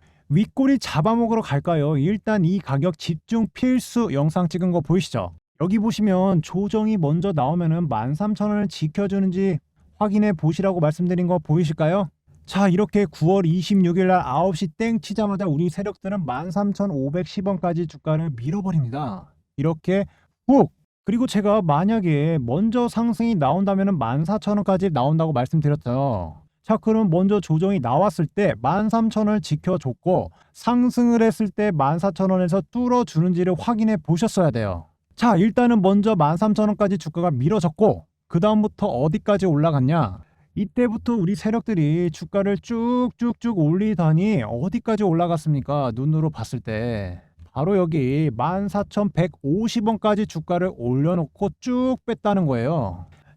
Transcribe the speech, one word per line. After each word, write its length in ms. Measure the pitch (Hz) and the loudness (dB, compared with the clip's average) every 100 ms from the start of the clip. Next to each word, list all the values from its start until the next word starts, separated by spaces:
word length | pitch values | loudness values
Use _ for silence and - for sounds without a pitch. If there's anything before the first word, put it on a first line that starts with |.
| _ _ - | _ _ -2
"윗꼬리 480 | 156 220 - 269 269 | 0 0 0 2 2
잡아먹으러 640 | - 147 208 233 233 226 | 0 -2 0 0 0 0
갈까요?" 560 | 175 139 175 165 147 151 | -2 -2 0 0 0 0
일단 480 | 156 214 - 214 165 | 0 -2 0 0 2
이 120 | 196 | 0
가격 400 | - 135 175 170 | -2 -2 0 -2
집중 480 | - 165 - 226 220 | -6 -6 -4 -2 -2
필수 600 | - 254 254 - 240 226 | -2 0 0 0 -2 0
영상 340 | 135 151 185 175 | 0 0 0 -2
찍은 220 | 180 180 | -2 -2
거 80 | 175 | -2
보이시죠? 540 | 156 180 160 120 87 82 _ - | 0 0 0 -4 -6 -10 _ -6
여기 180 | 170 214 | -2 0
보시면 640 | 220 208 208 185 190 180 | 0 0 2 2 2 0
조정이 560 | - 180 202 220 214 214 | -2 -4 -2 0 0 0
먼저 360 | 147 165 196 | 0 0 0
나오면은 540 | 156 131 175 165 165 165 | 0 0 0 0 0 0
만 260 | 110 120 | -2 -2
삼천 340 | 151 208 214 208 | -2 -2 -2 -2
원을 200 | 208 202 | -2 -2
지켜주는지 920 | - 156 208 202 196 190 180 196 165 - _ _ - | -4 -4 -2 -2 0 0 0 0 -2 -6 _ _ -4
확인해 340 | 208 208 208 | 0 2 2
보시라고 480 | 165 151 165 196 175 | 2 0 0 0 2
말씀드린 460 | 151 156 175 180 175 | 0 0 -2 0 0
거 120 | 180 | 0
보이실까요? 680 | - 156 156 160 160 196 180 - _ _ - | 0 0 0 0 0 0 -2 -8 _ _ -8
자, 220 | 190 196 | 0 2
이렇게 380 | 180 214 208 190 | 2 2 0 0
구월 400 | - 156 196 170 | 0 2 4 2
이십육일 600 | 180 156 202 175 175 185 | 0 0 2 2 2 2
날 120 | 180 | 2
아홉 320 | 127 139 185 | 2 0 0
시 140 | 160 185 - | 0 -6 -4
땡 240 | 226 226 | -2 -2
치자마자 460 | - 208 208 190 190 | -4 -4 -2 -2 -2
우리 240 | 143 175 | 0 0
세력들은 560 | 175 202 - 190 202 147 | -2 -6 -8 -6 -6 -4
만 240 | 127 175 | -6 -4
삼천 400 | 170 202 190 202 | -2 -2 -2 -2
오백십 560 | 143 135 175 180 - 196 | -2 -2 -4 -4 -6 -4
원까지 400 | 185 175 170 170 | -2 -2 -2 -4
주가를 460 | 147 156 156 165 120 | -6 -4 -2 -2 -6
밀어버립니다. 960 | 123 196 185 165 123 139 135 95 - _ _ - | -4 -4 -2 0 -2 -4 -8 -10 -14 _ _ -4
이렇게 480 | 139 165 - 190 196 _ _ _ - | -2 -2 -2 -2 -2 _ _ _ 4
훅! 240 | 269 - - _ _ - | 4 4 0 _ _ -4
그리고 200 | 233 254 | -2 0
제가 360 | - 202 214 | 0 2 2
만약에 720 | 170 143 196 226 180 143 156 165 | 2 2 2 0 2 2 2 0
먼저 440 | 117 147 220 240 240 | 0 0 0 0 -2
상승이 480 | - 233 214 233 196 | 0 -2 0 0 0
나온다면은 600 | 135 175 202 196 196 175 | 2 2 0 0 0 0
만 300 | 113 135 165 | 0 -2 -2
사천 320 | 208 - 208 | -2 0 -2
원까지 320 | 202 190 196 | 0 0 0
나온다고 420 | 143 131 160 160 | 0 0 2 0
말씀드렸죠. 1120 | 127 127 160 147 147 123 127 139 104 82 78 _ _ | 0 0 0 0 -2 -2 -2 -2 -4 -6 -12 _ _
자, 140 | - 220 | -2 0
그럼 320 | 220 220 208 | 2 2 2
먼저 320 | 170 196 208 | 2 2 0
조정이 400 | - 156 190 196 | 0 0 0 0
나왔을 460 | 117 139 202 170 151 | 0 2 2 0 -4
때 260 | - 196 107 | 0 -2 0
만 300 | 127 185 214 | -2 0 0
삼천 360 | 226 220 214 208 | 0 0 0 0
원을 140 | 214 | 0
지켜줬고, 920 | - 151 - 185 131 120 175 170 92 - _ | -2 -4 -2 -4 -4 -4 -2 0 -2 -10 _
상승을 680 | - - 247 247 240 240 233 | -6 0 2 2 2 2 4
했을 260 | 226 - 214 | 2 2 -2
때 220 | - 208 | -2 -2
만 280 | 156 135 165 | 2 0 0
사천 300 | 196 170 190 | -2 0 0
원에서 320 | 185 180 196 - | 2 2 0 -2
뚫어주는지를 840 | 240 247 247 233 156 180 175 180 175 | -4 0 2 2 0 2 2 0 0
확인해 380 | - 220 220 214 | -2 0 0 0
보셨어야 540 | 151 160 220 - 160 | 0 0 0 2 2
돼요. 380 | 117 104 87 - _ _ - | 0 -2 -6 -10 _ _ 0
자, 180 | 240 185 | 2 4
일단은 420 | 214 190 240 233 | 4 4 4 4
먼저 340 | 190 202 208 | 4 4 4
만 220 | 208 147 175 | 2 2 2
삼천 320 | 220 214 214 | 2 2 0
원까지 300 | 196 202 190 | 0 0 0
주가가 320 | 156 175 175 | -4 -4 -2
밀어졌고, 720 | 127 143 214 165 - 208 90 - _ _ | 0 0 2 0 2 2 2 -6 _ _
그 100 | 170 | 0
다음부터 480 | 208 214 208 - 202 | 2 2 0 -2 -4
어디까지 600 | 123 151 202 - 202 185 | 0 0 0 0 0 2
올라갔냐? 720 | 147 165 143 127 165 110 87 - _ _ - | 2 2 2 2 2 0 -4 -16 _ _ -6
이때부터 580 | 208 - 240 226 - | -4 0 0 0 -2
우리 200 | 233 170 | 0 0
세력들이 800 | 202 220 226 - 190 147 160 175 | -2 -2 -2 -2 0 2 2 0
주가를 460 | - 160 202 196 202 | -4 -6 -2 0 -2
쭉쭉쭉 1000 | - 233 233 247 247 - 233 - 240 226 | -4 -4 -2 0 -2 -2 -4 -4 -4 0
올리더니 840 | 147 180 214 180 160 156 202 196 107 | 2 2 0 2 2 4 2 0 -2
어디까지 560 | 117 180 240 - 214 | -4 -4 -4 -2 0
올라갔습니까? 880 | 202 165 175 170 160 143 123 147 131 113 | 2 2 0 0 0 -2 -2 -2 -2 -2
눈으로 340 | 143 156 160 | -2 0 -2
봤을 300 | 151 110 123 | -4 -8 -8
때 600 | - 107 120 110 95 90 - _ - | -6 -4 -4 -4 -6 -10 -16 _ -12
바로 240 | 127 165 202 | -4 0 2
여기 540 | 175 156 127 143 156 113 | 2 0 0 0 0 0
만 320 | 143 190 202 | -2 -2 -2
사천 420 | 202 196 - 208 | -4 -4 -2 -2
백오십 760 | - 175 - 139 180 226 240 | 0 -2 -2 -4 -2 -2 -2
원까지 440 | 208 202 214 208 202 | -2 0 0 0 -2
주가를 420 | 165 160 175 185 - | -6 -4 -2 -2 -4
올려놓고 720 | 120 131 156 180 156 - 202 - | -2 0 0 0 -2 -4 -6 -4
쭉 380 | 254 247 254 262 - | -4 -2 0 -2 -4
뺐다는 400 | 226 208 196 165 | -4 0 0 2
거예요. 600 | 120 123 165 101 90 90 - _ | 0 0 -2 -4 -6 -14 -20 _